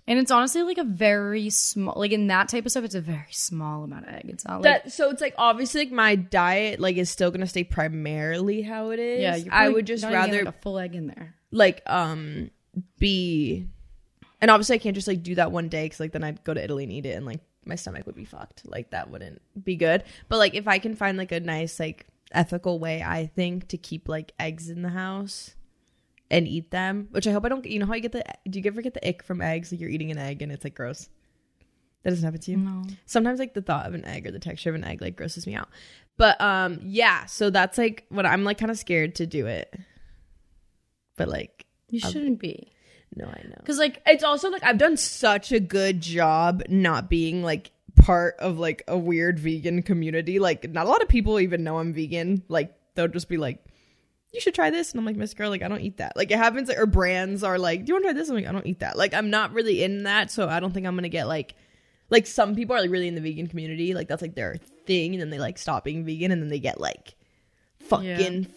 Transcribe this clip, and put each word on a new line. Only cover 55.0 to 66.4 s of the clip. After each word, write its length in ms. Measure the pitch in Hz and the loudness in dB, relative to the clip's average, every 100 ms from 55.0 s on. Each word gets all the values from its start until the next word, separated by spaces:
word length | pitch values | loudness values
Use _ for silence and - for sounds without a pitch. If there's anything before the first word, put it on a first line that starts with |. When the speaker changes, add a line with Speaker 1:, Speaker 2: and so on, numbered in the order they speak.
Speaker 2:
like, 120 | 220 208 | -4 -4
"Miss 180 | 214 | -6
Girl, 160 | - 208 | -4 -4
like, 120 | 190 | -2
I 60 | 180 | -4
don't 120 | 208 | -4
eat 160 | 196 - | -6 -8
that." 180 | - - | -6 -2
Like, 140 | 196 | 2
it 80 | 185 | 4
happens, 300 | 175 254 254 | 4 4 -2
like, 100 | - | 2
or 80 | 214 | 4
brands 560 | 190 180 185 190 196 | 4 4 0 -2 -2
are 160 | 202 185 | 0 2
like, 260 | 175 185 | 2 0
"Do 60 | 240 | 0
you 40 | |
wanna 100 | 381 | 2
try 80 | 381 | 2
this?" 160 | 285 311 | 0 -2
I'm 80 | 226 | -4
like, 100 | - | -2
"I 60 | |
don't 140 | 190 - | -4 -4
eat 120 | 180 | -6
that." 180 | - - | -4 0
Like, 160 | 196 | 0
I'm 160 | 202 214 | 2 0
not 240 | 214 208 | 0 0
really 300 | 226 220 180 | 0 0 2
in 220 | 190 202 | 0 -2
that, 260 | 202 208 190 | 0 0 0
so 180 | 226 165 | 0 0
I 120 | 170 | 0
don't 120 | 185 | -2
think 140 | 190 185 | -4 -4
I'm 80 | |
gonna 140 | 180 175 | -4 -4
get, 180 | 165 - | -4 -2
like, 280 | 156 - - _ _ _ _ - | -4 -6 -14 _ _ _ _ 2
like, 160 | 233 220 | 4 4
some 280 | - 202 | 2 2
people 200 | 208 233 240 | 2 0 0
are, 40 | |
like, 100 | 180 | 2
really 180 | 185 175 | 0 -2
in 80 | 165 | -4
the 40 | |
vegan 280 | 160 156 165 | -6 -6 -6
community. 440 | 170 160 160 175 | -8 -6 -4 -2
Like, 120 | 180 160 | -2 -4
that's, 140 | 147 | -6
like, 120 | 165 151 | -6 -6
their 200 | 95 165 - _ - | -6 -8 -14 _ 0
thing. 260 | 180 165 | 0 0
And 60 | 185 | -4
then 100 | 156 | -6
they, 80 | 143 | -6
like, 200 | 127 185 | -6 -6
stop 260 | 165 131 | -4 -4
being 200 | 143 165 | -4 -6
vegan 260 | 160 160 185 | -6 -2 0
and 80 | 170 | 0